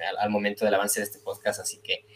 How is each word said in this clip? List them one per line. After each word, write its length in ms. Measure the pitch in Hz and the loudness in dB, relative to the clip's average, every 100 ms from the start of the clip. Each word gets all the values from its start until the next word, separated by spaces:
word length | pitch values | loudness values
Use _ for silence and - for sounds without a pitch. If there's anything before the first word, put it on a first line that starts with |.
| 90 | -4
al, 120 | 98 | 0
al 100 | 104 | 2
momento 380 | 104 101 101 110 | 2 0 2 4
del 80 | |
avance 260 | 98 101 110 | 4 2 0
de 60 | 104 | -4
este 140 | - | -6
podcast, 400 | 98 98 107 101 | -10 -4 -2 -2
así 180 | - - | -4 -8
que 220 | - 92 - | -6 -6 -8